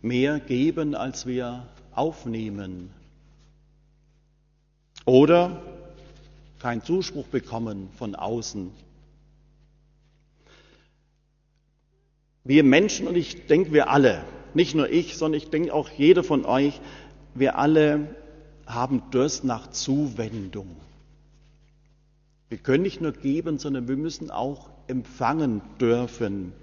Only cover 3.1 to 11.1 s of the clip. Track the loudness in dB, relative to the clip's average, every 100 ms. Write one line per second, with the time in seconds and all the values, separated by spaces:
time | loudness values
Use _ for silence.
3.1 | _ _ _ _ _ _ _ _ _ _
4.1 | _ _ _ _ _ _ _ _ -6 6
5.1 | 8 10 8 4 -2 -16 -18 -20 -20 -20
6.1 | -20 -20 -20 -20 -10 -6 -6 -2 -4 -2
7.1 | -8 -6 -6 -6 -8 -8 -8 -12 -12 -10
8.1 | -8 -6 -6 -8 -10 -12 -14 -20 _ _
9.1 | _ _ _ _ _ _ _ _ _ _
10.1 | _ _ _ _ -20 _ _ _ _ _